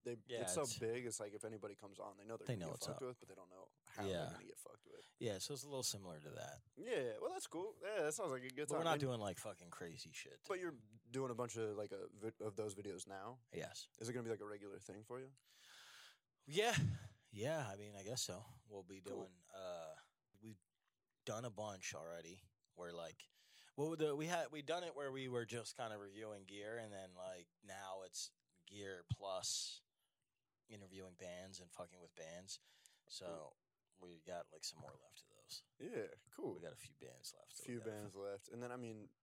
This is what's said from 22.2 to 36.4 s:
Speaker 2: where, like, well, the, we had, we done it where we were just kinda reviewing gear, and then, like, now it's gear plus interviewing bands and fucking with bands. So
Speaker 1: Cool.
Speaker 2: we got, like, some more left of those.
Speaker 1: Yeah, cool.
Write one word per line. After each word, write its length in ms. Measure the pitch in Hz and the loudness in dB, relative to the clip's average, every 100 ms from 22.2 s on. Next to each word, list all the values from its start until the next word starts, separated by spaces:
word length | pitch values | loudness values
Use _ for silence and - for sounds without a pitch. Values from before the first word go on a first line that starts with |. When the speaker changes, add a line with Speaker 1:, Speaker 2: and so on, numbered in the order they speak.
| 82 92 - _ _ - | -6 -12 -14 _ _ -6
Speaker 2:
where, 160 | 87 | -2
like, 380 | 85 82 - - - - - - - | -2 -4 -6 -16 -18 -20 -20 -10 2
well, 200 | 151 160 | 4 6
the, 200 | 151 143 | 6 6
we 100 | 156 | 6
had, 240 | 175 135 | 4 4
we 100 | 151 | 0
done 220 | 147 170 | 2 2
it 120 | 175 135 | 2 0
where 160 | 139 | 0
we 160 | 135 131 | 0 2
were 180 | 123 113 | 2 2
just 300 | 117 110 - | 0 -2 -2
kinda 200 | 117 107 | -2 0
reviewing 480 | 101 101 110 104 95 | -4 -4 -4 -4 -6
gear, 320 | 101 104 117 | -4 -2 -2
and 140 | 110 | -2
then, 220 | 98 95 90 | -4 -6 -4
like, 320 | 92 90 87 _ | -4 -4 -10 _
now 380 | 101 95 98 95 | -10 -6 -4 -4
it's 280 | 92 - - _ _ 92 85 | -4 -4 -4 _ _ _ -10
gear 380 | 101 98 92 87 | -4 -2 -2 0
plus 720 | - 98 92 - - - - _ _ _ _ _ _ _ _ _ | 2 4 4 4 2 0 -4 _ _ _ _ _ _ _ _ _
interviewing 460 | 107 95 95 92 87 | -12 -8 -8 -8 -6
bands 400 | 92 90 95 95 | -6 -4 -6 -8
and 100 | 87 | -10
fucking 280 | - 87 92 | -8 -8 -8
with 160 | 85 - | -14 -8
bands. 440 | 80 87 98 - - - - - - | -6 -6 -6 -10 -10 -20 -20 -20 -10
So 180 | - 90 | -4 -2
Speaker 1:
Cool. 320 | 82 73 - _ _ _ 95 90 | -2 -4 -10 _ _ _ -14 -12
Speaker 2:
we 100 | 85 80 | -8 -4
got, 220 | 87 80 | -2 -4
like, 120 | 80 | -6
some 160 | - 80 | -6 -6
more 140 | 71 69 | -10 -12
left 180 | - - | -16 -20
of 60 | - | -20
those. 340 | - - - - _ | -20 -12 -12 -12 _
Speaker 1:
Yeah, 280 | 160 202 98 - - | -2 0 0 -4 -12
cool. 180 | - | -2